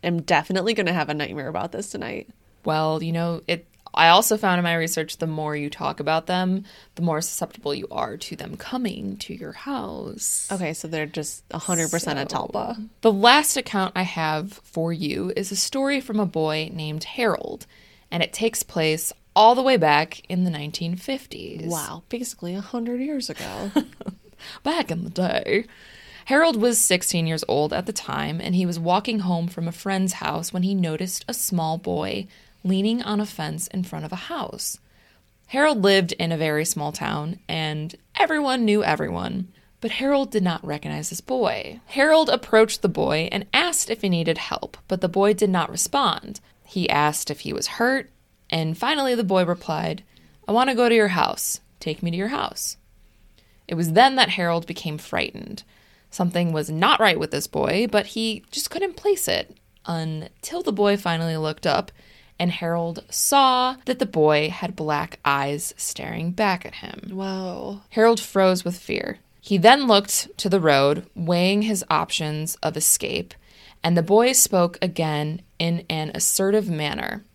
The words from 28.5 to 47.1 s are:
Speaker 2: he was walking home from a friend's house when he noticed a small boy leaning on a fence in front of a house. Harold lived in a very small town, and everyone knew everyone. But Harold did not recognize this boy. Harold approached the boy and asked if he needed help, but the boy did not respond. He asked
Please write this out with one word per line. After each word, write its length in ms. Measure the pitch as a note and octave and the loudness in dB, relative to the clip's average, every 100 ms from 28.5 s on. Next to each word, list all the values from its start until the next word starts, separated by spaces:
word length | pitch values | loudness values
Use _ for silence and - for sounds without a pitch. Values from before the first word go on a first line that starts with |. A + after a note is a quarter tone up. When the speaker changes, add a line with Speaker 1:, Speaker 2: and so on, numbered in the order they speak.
| F3+ | 0
Speaker 2:
he 100 | F3+ | 0
was 120 | E3+ | -2
walking 400 | E3 F#3 G3+ A3 | 0 0 0 -2
home 280 | F3+ F3 E3+ | 0 0 -2
from 200 | F3 E3+ | -4 -6
a 40 | |
friend's 420 | E3+ G3+ F#3+ F#3+ | -6 -4 0 0
house 380 | - D3 D#3 E3 | -2 -4 -4 -4
when 100 | F#3 | -2
he 120 | F#3 G3 | 0 2
noticed 480 | E3+ D#3 F#3 - - | 0 -2 -4 -6 -8
a 60 | |
small 440 | A#3+ - F3+ D#3+ E3 | -6 -2 -2 -2 -2
boy 500 | F3+ F3 D#3+ - G3 - _ _ | -2 -2 -2 -4 -8 -16 _ _
leaning 380 | F3+ F#3+ G3+ A#3 | 0 2 2 0
on 180 | G#3 G#3 | -2 -4
a 40 | G#3 | -4
fence 420 | - D3+ D#3 - | -6 -8 -6 -6
in 160 | F#3+ | -6
front 200 | F3+ D#3 | -6 -6
of 80 | D#3 | -8
a 40 | F3+ - | -10 -8
house. 500 | E4 - - - - _ _ _ _ _ _ _ | -8 -8 -8 -10 -10 _ _ _ _ _ _ _
Harold 340 | C4 D#4 B3 | 2 4 6
lived 280 | G3 G3 F3 | 6 6 4
in 180 | - E3 | -2 -2
a 60 | E3 | 0
very 280 | D#3+ D3+ D#3+ | 0 0 -2
small 260 | - D3 | -2 -4
town, 480 | D#3 D3+ D#3 D3+ F3 - | -4 -4 -4 -4 -8 -8
and 480 | D#3+ D#3 D3+ D#3 - _ - | -4 -4 -4 -8 -12 _ -2
everyone 460 | - D#4 C#4+ C4 A3+ | 0 0 0 2 2
knew 180 | G#3 | 2
everyone. 640 | - D3+ D#3 E3+ F3+ F#3+ F#3 _ _ _ | 2 0 -2 -4 -4 -6 -8 _ _ _
But 120 | A3+ | -8
Harold 400 | - C4+ C#4 C4+ | -2 0 2 0
did 120 | A3 | 0
not 220 | F#3 D#3+ D#3 | 0 -2 -6
recognize 440 | D3 D3+ D3+ D3+ | -8 -6 -8 -8
this 120 | E3+ | -10
boy. 580 | - B3+ A3 - C#2+ A#3 _ | -6 0 0 -2 -8 -14 _
Harold 420 | C#4 D4 D#4+ D#4 | 0 6 6 6
approached 520 | A#3+ - A3 A3 - | 0 4 6 6 4
the 80 | F#3+ | -2
boy 400 | - C3 D3+ E3 | 0 0 0 0
and 140 | G3 F#3+ | -4 0
asked 360 | C4+ F4 E4 - | 2 2 0 -2
if 120 | A3+ | -2
he 80 | G3 | 0
needed 280 | F3 E3 D#3+ | 2 2 -2
help, 360 | - - - - - | -2 -6 -8 -12 -6
but 140 | F#3+ | -2
the 60 | F#3 | 0
boy 260 | F#3+ G3+ | 4 4
did 160 | G#3 G#3 | 4 4
not 180 | F#3 D#3+ | 2 0
respond. 720 | - - C#4 B3 - - - _ _ _ | -2 0 2 2 0 -6 -16 _ _ _
He 240 | - F3+ | -2 2
asked 400 | D3 D3+ | 4 4